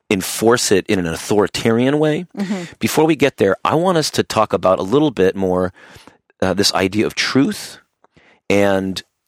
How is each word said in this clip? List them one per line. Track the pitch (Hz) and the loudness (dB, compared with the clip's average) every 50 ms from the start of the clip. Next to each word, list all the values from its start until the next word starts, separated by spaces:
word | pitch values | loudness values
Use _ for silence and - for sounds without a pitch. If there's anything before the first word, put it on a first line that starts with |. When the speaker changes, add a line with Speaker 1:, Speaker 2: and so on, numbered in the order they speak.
| _ - | _ -2
Speaker 1:
enforce | 107 95 87 - - - 110 113 120 123 - - | -2 -2 -2 -4 -4 0 2 4 4 4 2 2
it | 107 90 - - | 0 0 0 0
in | 104 95 | -2 -2
an | 87 82 | -2 -4
authoritarian | 80 - - - 110 101 101 - - - - 113 113 117 123 135 143 151 | -6 -6 -4 -2 0 0 0 0 -2 -2 0 0 2 2 2 0 0 0
way. | 156 151 151 170 180 - - | 0 0 -2 -4 -6 -10 -10
Speaker 2:
Mm-hmm. | - 202 180 208 185 175 - - - | -8 -6 -6 -6 -8 -8 -12 -10 -6
Speaker 1:
Before | - 113 - - 156 | -6 -2 0 2 2
we | 160 165 | 2 2
get | 120 139 135 - - | 2 2 0 2 2
there, | 107 98 92 - - | 0 0 0 0 0
I | - 117 | 0 0
want | 156 175 190 180 160 | 0 0 0 0 0
us | 147 - | 0 -2
to | - - 104 | -2 -4 -4
talk | - - 110 107 - - | -2 0 0 0 0 0
about | 92 90 92 95 - | 0 2 2 2 2
a | 95 | 0
little | 95 113 147 156 151 | 0 2 2 2 2
bit | 110 - 92 95 92 | 0 2 0 0 0
more, | 95 95 92 90 90 92 92 - - - - - - - - _ _ _ _ _ - | 0 -2 -2 0 0 -2 -2 -4 -8 -20 -20 -20 -20 -20 -20 _ _ _ _ _ -4
uh, | 92 95 92 | -2 -2 0
this | 95 98 - - | 0 0 0 0
idea | 87 95 95 95 107 78 | 0 0 0 0 -2 -2
of | 71 - | -2 -2
truth | - - - - 131 143 214 - - - - - - _ _ _ _ _ _ _ _ _ _ _ _ _ - | -4 -4 -2 0 0 0 0 -2 -6 -12 -16 -18 -20 _ _ _ _ _ _ _ _ _ _ _ _ _ 0
and | 98 101 101 101 98 95 95 95 92 - - _ _ _ _ | 2 2 4 2 2 0 -2 -4 -6 -8 -10 _ _ _ _